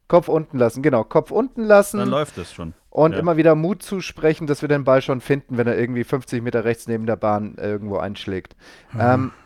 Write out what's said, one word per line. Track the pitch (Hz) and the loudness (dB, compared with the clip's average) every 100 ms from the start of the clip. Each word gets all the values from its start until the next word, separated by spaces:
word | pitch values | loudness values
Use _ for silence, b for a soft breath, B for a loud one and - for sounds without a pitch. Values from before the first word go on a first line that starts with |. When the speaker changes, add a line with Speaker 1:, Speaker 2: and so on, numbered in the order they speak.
| - | 0
Speaker 1:
Kopf | 170 - | 2 2
unten | 156 151 135 | -2 -2 0
lassen, | 117 131 | 0 2
genau. | 151 120 | 0 2
Kopf | 110 160 151 | 2 -2 0
unten | 208 269 - | -2 -2 -4
lassen. | 214 202 202 208 | 4 6 6 -2
Speaker 2:
Dann | 127 | -2
läuft | 135 151 - | -2 -4 -8
es | 82 | -12
schon. | - 82 - _ | -12 -14 -14 _
Speaker 1:
Und | - 160 | 2 2
Speaker 2:
Ja. | 180 | 2
Speaker 1:
immer | 175 160 | 0 4
wieder | 160 156 | 4 4
Mut | 170 202 | 0 -4
zusprechen, | - 196 - - 156 156 151 | -6 -8 -8 -2 0 0 -4
dass | 147 | -4
wir | 147 | 0
den | 143 | 0
Ball | 131 131 | 4 2
schon | 135 127 | 2 -4
finden, | - 143 - 120 | -2 -2 -2 -2
wenn | 120 | 0
er | 107 | 0
irgendwie | 120 120 | -2 -4
fünfzig | 117 139 - 127 | -4 -6 -4 -6
Meter | 120 117 | -2 -2
rechts | 113 117 - | -2 -4 -4
neben | 113 113 | -4 -2
der | 107 | -2
Bahn | 107 104 107 - | 0 -2 -4 -8
irgendwo | 104 104 107 95 | -6 -6 -6 -6
einschlägt. | 95 104 - 92 - - B B B | -6 -8 -8 -8 -10 -20 B B B
Speaker 2:
Mhm. | 113 | -2
Speaker 1:
Ähm, | 120 127 131 b | 2 2 -2 b